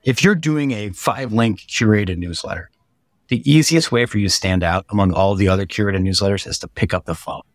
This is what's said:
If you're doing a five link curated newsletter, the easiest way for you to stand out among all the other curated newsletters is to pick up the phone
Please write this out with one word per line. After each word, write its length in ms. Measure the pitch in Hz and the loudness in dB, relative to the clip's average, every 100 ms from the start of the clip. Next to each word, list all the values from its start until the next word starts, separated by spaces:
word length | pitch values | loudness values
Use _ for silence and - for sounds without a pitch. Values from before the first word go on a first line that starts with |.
If 200 | - 123 | 0 2
you're 120 | 196 190 | 2 2
doing 360 | 156 151 143 | 0 -2 -2
a 200 | 110 104 | -4 -8
five 420 | 95 - 113 127 | -4 -4 -4 -2
link 280 | 110 113 98 | 0 2 -2
curated 560 | - - 110 104 98 87 | -6 0 2 2 2 -4
newsletter, 520 | 87 82 - 82 - _ _ _ _ _ _ | -6 -6 -4 -6 -8 _ _ _ _ _ _
the 140 | 120 139 | -2 4
easiest 400 | 156 147 165 160 | 4 6 2 2
way 140 | 120 120 | 0 0
for 140 | 107 | 0
you 80 | 98 | 0
to 60 | |
stand 300 | - 95 92 | 0 0 0
out 220 | 85 90 - | 0 -2 -2
among 240 | 104 95 | 2 2
all 200 | 87 98 | 4 2
the 140 | 98 95 | 2 2
other 180 | 95 95 | 2 -2
curated 380 | - 101 98 | -2 -2 0
newsletters 440 | 95 92 98 98 - | 0 0 0 -2 -6
is 120 | - | -10
to 80 | 87 | -10
pick 260 | - 92 | -4 -2
up 120 | 90 - | -2 -6
the 100 | 82 | -10
phone 260 | - - - | -10 -14 -16